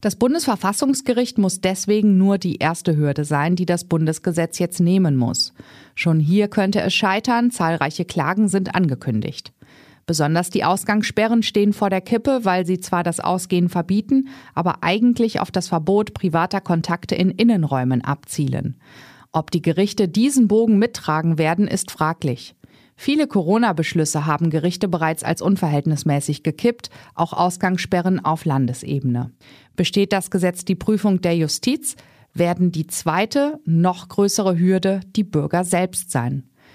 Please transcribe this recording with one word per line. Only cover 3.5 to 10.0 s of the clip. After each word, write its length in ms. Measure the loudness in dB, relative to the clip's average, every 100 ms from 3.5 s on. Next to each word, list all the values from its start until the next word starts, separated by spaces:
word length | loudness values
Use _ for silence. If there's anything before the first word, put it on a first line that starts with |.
die 120 | 0 0
das 180 | -2
Bundesgesetz 760 | 0 0 0 -2 -2 -2 -2 -2
jetzt 200 | -4 2
nehmen 360 | 2 4 4 2
muss. 360 | 0 -2 -6 _ -20 -20 -20
Schon 260 | -4 0 2
hier 280 | 4 2 2
könnte 320 | 0 0 2
es 140 | 0
scheitern, 560 | 0 0 0 0 2 0
zahlreiche 560 | 0 -2 0 -2 -4 -4
Klagen 420 | -2 -2 2 2
sind 260 | 2 0
angekündigt. 760 | 0 0 0 -2 -4 -4 -8 -16 _ -20 -20 -20 -20